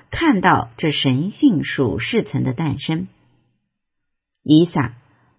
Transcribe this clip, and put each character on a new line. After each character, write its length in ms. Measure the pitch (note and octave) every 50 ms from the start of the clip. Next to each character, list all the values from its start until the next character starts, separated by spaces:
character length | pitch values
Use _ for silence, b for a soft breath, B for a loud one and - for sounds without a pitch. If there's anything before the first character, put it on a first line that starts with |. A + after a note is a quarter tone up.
| b _
看 300 | - - E4 D#4+ B3+ F#3
到 300 | F3 F#3 D#3 - - - - -
这 120 | - D#3+
神 400 | C#3+ - - C#3 B2+ B2+ D#3+ F#3+
性 320 | - - - C#4+ G#3 C#3+ -
属 360 | - - - C#3 A2+ D2+ -
世 260 | A#2 - - A3+ -
层 180 | - - C3 B2
的 120 | B2+ B2+
诞 240 | B2 E3 D3+ - C3+
生。 280 | - - D#3+ D#3+ F#3 F#3 _ _ _ _ _ _ _ _ _ _ _ _ _ _ _ _ _ _ _ _ _ _ _ _ _ _ -
以 220 | - D3+ D#3 F3
撒， 320 | E3+ - F3 C3 B2 A#2+ - _ _ _ _ _ _ _